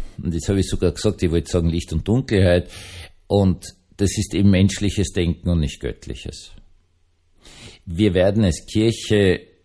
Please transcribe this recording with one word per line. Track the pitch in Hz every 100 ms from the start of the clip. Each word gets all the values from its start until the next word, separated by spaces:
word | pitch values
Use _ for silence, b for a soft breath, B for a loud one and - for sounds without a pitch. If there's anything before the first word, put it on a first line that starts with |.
| B B
Und | -
jetzt | 82 -
habe | 98
ich | 92
sogar | 95 90
gesagt, | - 107 -
ich | 87
wollte | 82 78
sagen | 90 82
Licht | 85 -
und | 80 -
Dunkelheit. | 117 - 104 92 87 - B B B B _ -
Und | 101 98 87 - - _ -
das | 98 -
ist | 98
eben | 85 101
menschliches | 92 95 - 101 98 92
Denken | - 87 80 90
und | 85
nicht | 71 -
göttliches. | 64 - - 62 - - - - - _ _ _ _ _ _ _ B B B B -
Wir | 85 107
werden | 90 92 104
als | 98 80 -
Kirche | 107 113 113 - 104 98 87 - _